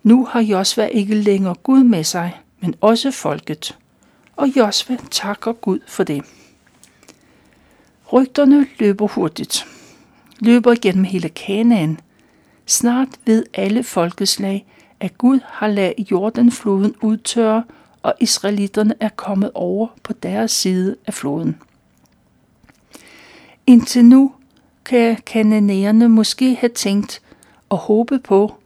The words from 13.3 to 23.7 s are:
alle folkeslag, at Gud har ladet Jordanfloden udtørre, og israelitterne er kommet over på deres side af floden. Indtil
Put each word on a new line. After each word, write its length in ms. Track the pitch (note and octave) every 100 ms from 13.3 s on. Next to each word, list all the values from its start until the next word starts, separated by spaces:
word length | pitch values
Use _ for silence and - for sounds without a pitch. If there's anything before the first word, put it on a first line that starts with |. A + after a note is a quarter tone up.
| A3 -
alle 280 | - G3 A3
folkeslag, 840 | A#3+ - E3+ - G3 - G3+ G3 _ _ _ _
at 180 | F#3+ _
Gud 220 | B3 C4+
har 220 | - - G#3+
ladet 440 | G3+ F#3+ - G3
Jordanfloden 840 | F#3 G#3 A3+ A#3+ - G#3 G3 G3+ -
udtørre, 640 | A3 A3 - A#3 A3 A3 A#3 _ _ _
og 120 | - -
israelitterne 760 | A3+ - G3 G#3 G3 G#3+ G#3+ -
er 80 | G#3+
kommet 420 | - - G3 G3+
over 340 | F#3+ F3+ G3 A3+ _
på 100 | -
deres 380 | - F3 G3+ A3
side 460 | - F#3 F#3 F#3+ - -
af 80 |
floden. 420 | - C#3 D3 D#3+ D#3+ _ _ _ _ _ _ _ _ _ _ _ _ _ - _ - - - _ _
Indtil 380 | -